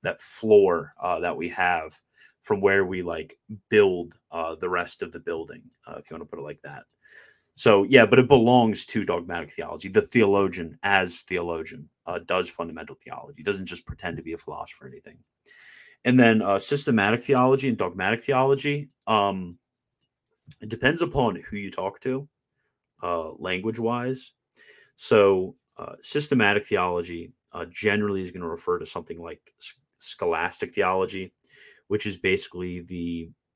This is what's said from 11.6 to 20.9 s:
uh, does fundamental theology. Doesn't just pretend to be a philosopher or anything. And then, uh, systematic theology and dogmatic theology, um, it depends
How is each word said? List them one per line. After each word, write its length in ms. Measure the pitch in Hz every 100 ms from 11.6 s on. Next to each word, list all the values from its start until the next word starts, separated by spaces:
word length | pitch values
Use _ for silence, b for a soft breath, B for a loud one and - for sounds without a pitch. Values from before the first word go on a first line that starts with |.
| 80 78 73 _ -
uh, 140 | 87
does 280 | 85 90 87
fundamental 460 | - 85 80 78
theology. 480 | - - - - 76
Doesn't 240 | 90 98 95
just 180 | -
pretend 320 | - - 90 85
to 60 |
be 100 | 80
a 60 | 82
philosopher 480 | - - - - -
or 20 |
anything. 300 | 135 - - _ _ _ b b b b b
And 140 | 123 127
then, 220 | 117 110
uh, 180 | 95 98
systematic 640 | - 143 143 113 98 120
theology 440 | 135 131 127 131 135
and 80 | 107
dogmatic 460 | 92 95 95 117
theology, 680 | - 131 135 139 143 143 147 _ -
um, 500 | 110 101 95 87 85 _ _ _ _ _ _ _ _ - -
it 80 | 107
depends 340 | 113 127